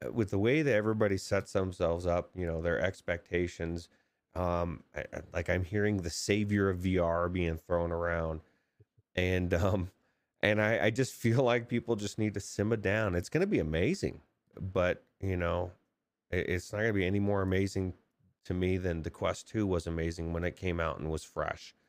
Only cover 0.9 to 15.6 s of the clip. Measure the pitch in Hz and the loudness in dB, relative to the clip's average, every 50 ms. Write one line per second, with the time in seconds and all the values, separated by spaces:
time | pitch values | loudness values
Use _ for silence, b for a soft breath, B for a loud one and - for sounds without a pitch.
0.9 | 110 110 110 101 98 92 - - 104 98 95 - - 98 95 95 92 - 90 82 | 2 2 2 2 2 0 0 0 0 -2 -2 0 -2 0 0 0 0 0 0 2
1.9 | 85 87 90 87 85 87 85 - - 90 90 85 82 80 82 85 82 57 82 95 | 2 0 0 0 0 0 -2 -4 -6 -6 -4 -2 -2 -2 0 0 0 2 0 -2
2.9 | 95 - - - 87 87 - - 90 87 87 87 - - 85 85 85 85 82 - | -4 -4 -6 -6 -6 -6 -4 -2 0 0 0 0 -2 -6 -4 -4 -4 -6 -8 -12
3.9 | _ _ _ _ _ _ _ _ - 87 90 87 87 87 87 87 80 - - _ | _ _ _ _ _ _ _ _ -6 -2 -2 0 0 0 0 -2 -4 -8 -12 _
4.9 | - 76 - - - - 80 - - 90 85 - 90 92 92 85 104 104 104 107 | -12 -10 -10 -8 -10 -12 -12 -6 -6 -6 -2 0 0 0 0 -2 0 0 2 2
5.9 | 107 95 85 85 - - - - 104 107 107 101 104 101 98 98 92 87 92 95 | 0 0 -2 -4 -6 -6 0 0 2 2 2 2 4 4 4 4 2 2 0 2
6.9 | 92 90 85 85 85 85 87 87 90 90 87 82 80 80 - - 87 85 85 85 | 2 4 4 2 2 2 0 0 0 0 0 0 -2 -4 -2 0 0 0 0 0
7.9 | 85 85 85 85 85 85 82 80 80 78 - _ _ _ _ _ _ _ - _ | -2 -2 -2 -2 0 -2 -2 -2 -4 -6 -10 _ _ _ _ _ _ _ -20 _
8.9 | _ _ _ _ - 92 90 90 92 92 90 87 92 85 92 95 101 95 87 92 | _ _ _ _ -2 0 0 2 2 2 2 2 2 2 2 2 2 0 -2 -4
9.9 | _ _ _ _ _ _ _ _ _ - - 104 107 107 107 107 117 - 80 110 | _ _ _ _ _ _ _ _ _ 0 2 2 4 4 4 2 2 4 4 2
10.9 | 113 127 127 - - - - 117 117 135 135 120 120 120 117 - 120 117 117 - | 2 2 -2 -2 -2 0 2 4 4 6 4 4 4 2 0 0 -4 -2 0 0
11.9 | 117 104 104 101 - - 110 107 104 104 - - - - 101 107 117 107 101 95 | -2 0 -2 -6 -2 0 -2 0 -2 -4 -8 -6 -2 -2 0 2 2 0 2 0
12.9 | 104 110 110 98 87 87 85 - - 156 190 202 196 113 80 78 80 80 92 139 | 2 2 2 2 0 0 -2 0 0 0 0 2 2 0 0 2 2 2 2 2
13.9 | 190 - - - - - - _ _ _ _ _ - - 92 95 92 95 90 90 | 0 0 -2 -4 -4 -6 -16 _ _ _ _ _ -14 -10 -8 -4 0 2 2 2
14.9 | - - _ _ _ - 98 98 92 90 87 85 87 87 | 0 -2 _ _ _ -6 -4 -2 -2 0 0 0 0 -2